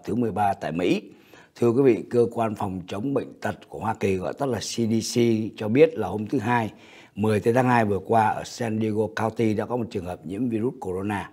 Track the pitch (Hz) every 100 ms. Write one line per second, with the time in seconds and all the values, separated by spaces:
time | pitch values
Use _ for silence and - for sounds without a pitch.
0 | - 110 117 95 101 95 76 82 90 196
1 | - - _ - - - 120 117 135 101
2 | - 120 117 117 110 107 98 92 87 101
3 | 131 131 71 - 107 92 - 71 104 110
4 | 101 95 90 - 139 113 - - 113 113
5 | 104 120 120 110 113 - 107 123 160 107
6 | 92 107 104 139 113 120 107 - - -
7 | - - 110 107 117 120 127 120 104 95
8 | - 113 107 76 76 - 117 110 110 107
9 | 107 - 110 110 113 104 104 123 110 104
10 | 87 90 76 98 127 110 120 - 95 90
11 | 101 104 -